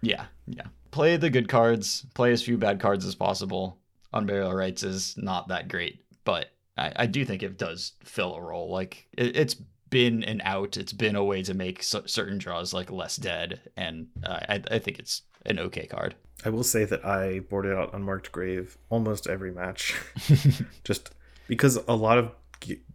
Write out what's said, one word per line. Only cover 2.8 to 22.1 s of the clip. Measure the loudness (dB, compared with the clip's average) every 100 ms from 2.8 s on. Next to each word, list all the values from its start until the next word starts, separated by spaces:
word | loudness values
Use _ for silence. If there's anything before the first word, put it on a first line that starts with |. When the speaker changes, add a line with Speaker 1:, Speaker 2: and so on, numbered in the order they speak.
Speaker 1:
cards | 2 2 -2
as |
possible. | -2 0 0 -2 -4 -4 -8 _ _ _
Unburial | -2 0 0 0 0
Rites | -2 -2
is | -4 -4 -4 -6
not | -4 -4 -2
that | -6 -4
great, | -4 -4 -8 _ _
but | -2 -2 -4 _ _ -4
I, | -4 0
I | 0
do | 2
think | -2 -2
it | -6 -6
does | -6 -6 -10 -12
fill | -10 -4 -4
a | -4
role. | -8 -6 -4
Like, | -4 -4 -10 _ -2
it, | 0 2
it's | 0 0 -10 _ _
been | 4 4 4
an | 0 -2
out, | -2 -2 -2 -6
it's | -8
been | 0 2 4
a |
way | 2 2
to | 0
make | -2 -4 -4
cer-, | -4 -4 -2
certain | -4 -2 -4
draws, | -4 -4 -4
like, | -6 -6
less | -8 -6 -6
dead, | -4 -4 -4 -8 -12 -8
and, | -8 -6 -12 -10
uh, | -6 -6 -2
I, | -2 0
I | -2
think | -2 -6
it's | -6 -8 -8 _ -4
an | -2
okay | -2 -6 -8
card. | -4 -4 -6 -16 -6
Speaker 2:
I | -2
will | 0
say | 2 2
that | 2 0
I | 0 0 0 -2
boarded | -4 -2 0
out | 0 -2
Unmarked | -4 -4 -6 -6
Grave | -6 -4 -4 -6 -14 -2
almost | 0 0 -2 -2
every | -4 -4
match, | -6 -6 -4 -4 -4 -8 -8 6 8
Speaker 1:
<laughs> | 8 4 -2 -8
Speaker 2:
just | -4 -4 -4 -20 -20 -20 -4
because | 4 4 4 2
a | 2
lot | 6